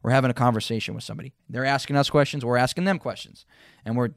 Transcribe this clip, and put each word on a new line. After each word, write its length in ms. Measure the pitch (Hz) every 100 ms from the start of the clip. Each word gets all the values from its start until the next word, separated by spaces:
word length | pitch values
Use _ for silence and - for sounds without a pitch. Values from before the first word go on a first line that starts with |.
We're 80 | 113
having 220 | 131 127
a 20 |
conversation 640 | 120 123 110 - 113 - 110
with 80 |
somebody. 280 | - 107 131 - -
They're 160 | 120
asking 300 | 135 139 -
us 160 | 139 139
questions. 340 | 147 143 147
We're 120 | 120 123
asking 300 | 127 - 185
them 120 | 185
questions. 480 | 127 92 - - _ _ - _
And 120 | 107 120
we're 180 | 120